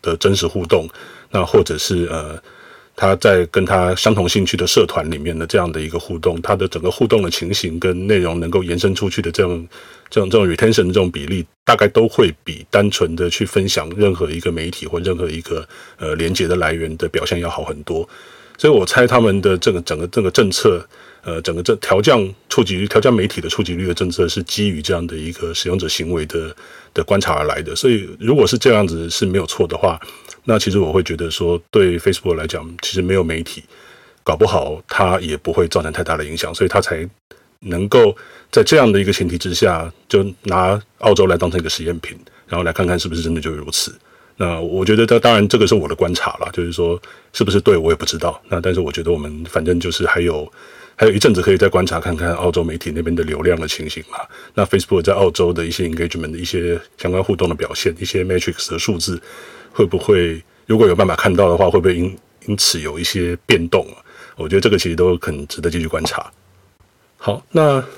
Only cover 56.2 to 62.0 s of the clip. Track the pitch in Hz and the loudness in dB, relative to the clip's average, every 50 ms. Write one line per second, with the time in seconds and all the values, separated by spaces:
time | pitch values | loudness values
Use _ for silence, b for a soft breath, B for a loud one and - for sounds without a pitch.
56.2 | 78 76 80 87 90 - - 90 87 87 85 82 - - _ - - 90 92 95 | -8 -8 -8 -8 -8 -6 -4 -2 -2 -2 -2 -4 -6 -12 _ -6 -4 -2 -2 0
57.2 | 95 - 98 - 95 85 78 73 - - - - - 90 80 85 95 - - - | 0 0 0 0 0 -2 -2 -2 -6 -6 -6 -4 -2 -2 -2 -4 -4 -4 -2 -2
58.2 | 90 92 92 90 - - - - - - 160 - - - 92 82 - 95 87 B | 0 0 -2 -2 -2 -4 -6 -6 -8 -6 -6 -4 -2 -2 -2 -2 -4 -6 -6 B
59.2 | B B B B B B B B B B - - 107 85 - 87 - - 101 90 | B B B B B B B B B B -2 0 0 2 0 0 2 2 2 2
60.2 | 87 82 80 82 - b b b b - 110 110 113 95 87 92 98 92 82 - | 2 0 -2 -6 -12 b b b b 0 4 6 6 6 6 4 2 2 2 0
61.2 | - 101 90 98 98 87 87 87 98 87 - 95 85 92 87 85 | 0 2 4 4 4 4 4 4 4 4 4 4 4 2 2 0